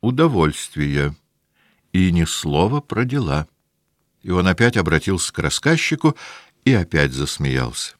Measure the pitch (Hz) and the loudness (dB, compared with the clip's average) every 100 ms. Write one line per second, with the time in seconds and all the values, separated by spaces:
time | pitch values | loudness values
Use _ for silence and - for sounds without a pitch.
0 | 113 127 160 117 78 73 - - 73 71 | 0 2 2 4 2 0 -10 -4 -2 0
1 | 71 73 _ _ _ _ _ _ _ 95 | -2 -4 _ _ _ _ _ _ _ 0
2 | 92 85 82 - 80 73 95 143 - - | 2 2 0 -2 -2 2 2 0 -4 -4
3 | 127 139 98 69 76 _ _ _ _ _ | -2 -2 -2 -2 -4 _ _ _ _ _
4 | _ _ - 90 90 90 117 117 80 80 | _ _ -4 0 2 2 2 2 0 0
5 | - 92 - - 82 - 143 165 - 151 | 0 -2 -4 -4 -4 -2 0 0 0 0
6 | 160 151 - - - _ - 123 85 78 | 0 0 -10 -20 -20 _ 2 2 2 2
7 | 71 64 71 - 71 65 60 58 - - | 0 0 -6 -4 -2 -2 -4 -6 -12 -14